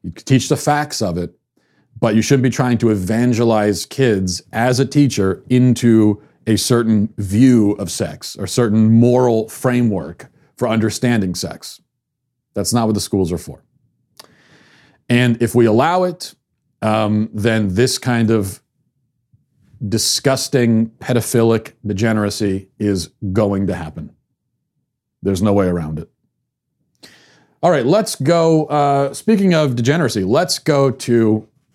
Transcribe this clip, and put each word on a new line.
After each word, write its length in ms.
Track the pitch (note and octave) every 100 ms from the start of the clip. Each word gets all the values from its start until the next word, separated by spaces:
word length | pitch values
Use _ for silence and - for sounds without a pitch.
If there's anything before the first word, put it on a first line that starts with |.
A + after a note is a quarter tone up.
You 80 | -
teach 380 | - - C3 -
the 80 | C#3+
facts 440 | - D3 D3 -
of 160 | G2+ E2+
it, 200 | F2 _ _ _ _ _ _ -
but 160 | A#2 A2
you 60 |
shouldn't 220 | - C#3
be 60 | B2+
trying 300 | A#2+ B2 A#2+
to 100 | A#2
evangelize 960 | G#2 F#2 A2+ B2 A2+ A#2 A2 G#2 G2 -
kids 560 | - C3 G2+ F2+ F2+ _
as 280 | A2 B2 B2
a 60 | C3+
teacher 580 | D3 C#3 - F#2+ F#2 -
into 720 | B2 B2+ A2+ A#2 A2+ G#2+ G2+ _ _ -
a 80 | G#2+
certain 580 | - A#2+ A2+ G#2+ G#2+ -
view 560 | G2 G#2 C3 B2 G2+
of 180 | G#2 F#2
sex 440 | - E2+ D2+ - -
or 120 | F#2+
certain 420 | - A#2 A2 A2
moral 580 | A2+ A#2 B2 B2+ A2+ A2
framework 840 | - C3 B2 A#2+ F#2+ D#2 - - _ _ -
for 100 | D#3
understanding 680 | A2 C3+ - B2 A#2 F#2+ E2+
sex. 440 | F2 - - - _ _ _ _ _ _ _ G#2
That's 180 | F#2+
not 140 | A#2+ A2+
what 80 | G#2
the 60 |
schools 300 | - G2 F2
are 60 | E2+
for. 260 | - - _ _ _ _ _ - - _ _ _ _ _ _ _ _
And 320 | A#2+ B2 A#2
if 140 | A#2
we 140 | B2 A2+
allow 340 | A2 D3+ F3+
it, 300 | F3+ F3 - _ _ _ _ _
um, 480 | A2 G#2+ G#2+ G#2+ A2
then 440 | G#2 A2 A2+ G2+ F#2
this 240 | B2+ -
kind 320 | B2+ A#2+ A2
of 280 | A2+ G2 - _ _ _ _ _ _ _ _ _ _ _ - G#2
disgusting 1000 | A2 - - C3+ C3 - C3+ A#2 A2 A2+ _
pedophilic 760 | - B2 - B2 A2+ A2+ - _ G#2
degeneracy 840 | G2 A#2 A2 G#2 - G#2 F#2+ - _
is 320 | G#2 G2 E2 _ G2
going 360 | F#2+ G#2 G2 G2
to 80 | E2
happen. 400 | D#2+ D#2 D#2+ _ _ _ _ _ _ _ _ _ _ _
There's 220 | F#2 F#2+
no 100 | G#2
way 140 | G2+ F#2
around 320 | F2 D#2 D#2
it. 100 | - _ _ _ _ _ _ _ _ _ - _ _ _ _ _
All 80 | E3
right, 160 | D3+ B2
let's 300 | G3+ G#3+ -
go. 500 | C3+ E3+ E3 D#3+ D3+
Uh, 480 | D3 C#3+ C#3 C#3
speaking 400 | - - A3 F#3+
of 220 | E3 D3 A#2+
degeneracy, 480 | A#2+ D#3+ C3+ G#2+
let's 340 | F#2+ C3 F3+ -
go 320 | - C#3+ C#3
to, 580 | - - A#2 A2 A2 A2 _ _